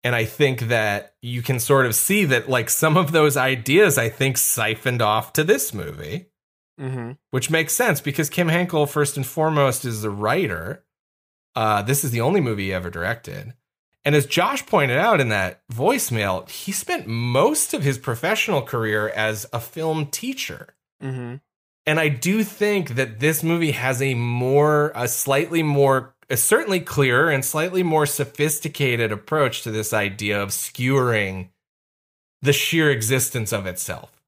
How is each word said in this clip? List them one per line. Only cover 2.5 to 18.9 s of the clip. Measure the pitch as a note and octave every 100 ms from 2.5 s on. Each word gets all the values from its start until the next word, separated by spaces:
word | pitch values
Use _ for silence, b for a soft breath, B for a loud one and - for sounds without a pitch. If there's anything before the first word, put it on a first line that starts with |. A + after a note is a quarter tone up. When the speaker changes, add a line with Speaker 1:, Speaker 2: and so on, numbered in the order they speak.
| B2+ A2+
Speaker 1:
some | - D#3+ D#3
of | D#3+
those | D#3+ D3+ C3+
ideas, | C3 C3 A2+ D#3 G#3 C#3
I | A#2
think, | - C3+ B2
siphoned | - - A2 A2 C3 B2
off | A2 G#2+ -
to | -
this | D#3 C4 -
movie. | G#2 D#2+ D2 D2+ A2+ - _ _ _ _ -
Speaker 2:
Mm-hmm. | C3+ C3 A#2 C3+ _
Speaker 1:
Which | C3 B2+
makes | D#3+ D#3+
sense | - A#3+ D3
because | - C#3 D#3
Kim | - E3+
Henkel, | E3+ F3+ D#3+ D3
first | D3+ C#3+ C#3+
and | C3
foremost, | - D#3 D3+ C#3 A#2+ B2+
is | A2
the | G#2+
writer. | G2+ G#2 D3+ F3 E2+ E2 - _ _ _ _ _ _ _ -
Uh, | A2 G#2
this | G#2 C#3
is | D3
the | A#2
only | A#2+ G3
movie | C3 G#2 F#2+
he |
ever | F#2 F2+
directed. | E2 F2+ A2+ - - A2 - _ _ _ _
And | D3 D3
as | C3
Josh | - F#3+ C4+ -
pointed | G3 C#3 B2
out | G#3+ G3
in | B2
that | G#2 F#2 - _
voicemail, | A#2 D#3+ C4+ - A2+ G2+ F#2 -
he | - -
spent | G3 - F4+ -
most | A#2 A#2+ B2 G3+ D4+ - C#4+
of |
his | C#3 B2
professional | - A#2 E3 G#3+ - E3
career | - B2 A2